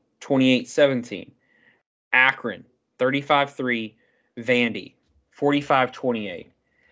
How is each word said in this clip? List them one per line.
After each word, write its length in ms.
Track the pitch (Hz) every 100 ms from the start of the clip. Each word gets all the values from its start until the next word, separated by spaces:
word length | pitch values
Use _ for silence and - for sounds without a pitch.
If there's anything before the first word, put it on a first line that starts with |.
| _ _
twenty-eight 480 | - 135 131 127 -
seventeen. 640 | - 143 131 117 92 - _ _ _ _ _ _ _ _
Akron, 520 | 127 135 - 117 90 - _ _ _
thirty-five 540 | 127 139 139 147 139
three. 440 | - 127 117 110 - _ _ _ -
Vandy, 540 | 117 123 120 104 85 _ _ _ _
forty-five 600 | - 143 143 143 139 123
twenty-eight. 600 | - 131 117 101 85 - _ _ _ _